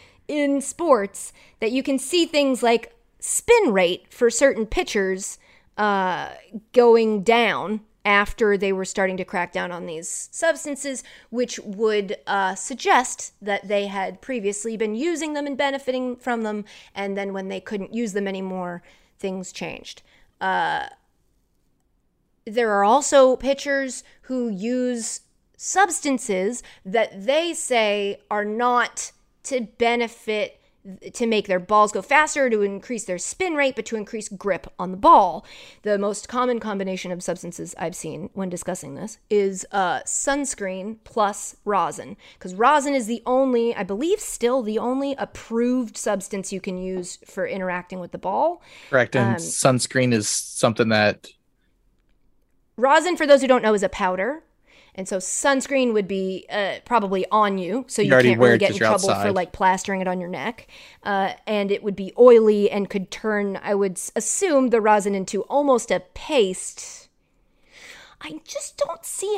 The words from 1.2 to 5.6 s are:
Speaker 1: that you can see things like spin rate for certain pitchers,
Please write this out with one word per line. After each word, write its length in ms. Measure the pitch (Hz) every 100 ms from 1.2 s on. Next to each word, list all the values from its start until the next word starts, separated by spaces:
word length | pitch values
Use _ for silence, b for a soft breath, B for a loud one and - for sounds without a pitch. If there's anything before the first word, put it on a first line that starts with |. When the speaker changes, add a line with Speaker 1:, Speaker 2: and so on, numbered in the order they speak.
| - b b b
Speaker 1:
that 120 | 226
you 100 | 254
can 160 | 285 269
see 280 | - 349 330
things 360 | 302 277 254
like 320 | 240 226 - _ _ _
spin 540 | - - - 466 349
rate 400 | 190 175 180 _
for 160 | - 233
certain 360 | - 277 214 214
pitchers, 720 | - 359 214 185 185 196 - b b